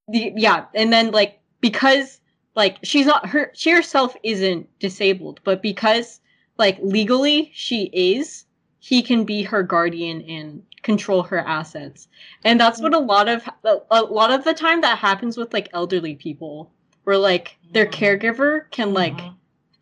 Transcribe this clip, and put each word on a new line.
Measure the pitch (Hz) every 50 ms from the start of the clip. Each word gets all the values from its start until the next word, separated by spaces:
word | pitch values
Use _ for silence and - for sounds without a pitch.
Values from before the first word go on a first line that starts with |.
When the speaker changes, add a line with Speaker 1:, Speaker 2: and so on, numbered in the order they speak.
| _
Speaker 1:
the, | - 214 226 220 - -
yeah, | 220 220 208 180 160 - - -
and | 214 220 226 226
then, | 226 226 226
like, | 208 214 202 202 - _ _ _ _ -
because, | - 220 214 - 262 269 269 277 269 269 - _ _ _ _ _ _ _ -
like, | 220 208 190 190 - -
she's | - - 285 269
not, | 294 294 - -
her, | 180 254 302 302 - -
she | - - 320
herself | 339 339 330 - - 277 254 247 - - -
isn't | 226 220 190 190 190 180 165 - _ _ -
disabled, | - 190 185 - - 190 190 185 160 147 - - -
but | 202 190 190
because, | - 214 185 - 226 214 220 233 240 - - - _ _ _ _ _ _ _
like, | - 220 196 190 -
legally | - 196 196 220 214 202 254 262 277 294 294 302 302 - -
she | - - - 240 220 190 - -
is, | 185 180 185 202 262 311 - - - - _ _ _ _ _ _ _
he | - - 262 247
can | 240 - 247 226 214
be | 208 208 208 190
her | - 233 202 185
guardian | 180 175 170 170 175 170 170 170 165 165 160 156
and | 165 160 156 156 151 147 156 - _ - _ -
control | - 208 208 - - 196 180 175
her | - 196 170
assets. | - - 160 156 160 - - 151 143 135 - _ - _ _ - - - - _ -
And | 220 233 233
that's | 233 233 240 233
what | 311 311 320
a | 320
lot | 269 226 196 202 208 226
of, | 233 226 - - - _ -
a, | 220 202 - - -
a | 226 226 226
lot | - 214 208 220 233
of | 262 269 277
the | 320 320
time | 320 311 320 330 339
that | 320 247 226
happens | - 220 196 196 190 240 233 226
with, | 240 233 233 -
like, | 208 190 - -
elderly | 175 175 170 190 180 165 156 147
people, | 135 - 165 143 - 165 151 147 151 156 - _ _ _ _ _ _ -
where, | 202 196
like, | 196 196 196 180 175 - - - _ _ 170 170
their | 220 208
Speaker 2:
Mm-hmm. | 208 - - 214
Speaker 1:
caregiver | 202 196 196 220 226 226 247 277 294 302 302 - -
can, | - - 220 202 196
like, | 185 175 160 135
Speaker 2:
Mm-hmm. | - 175 180 - _ _ _ _ _ _ _ _ _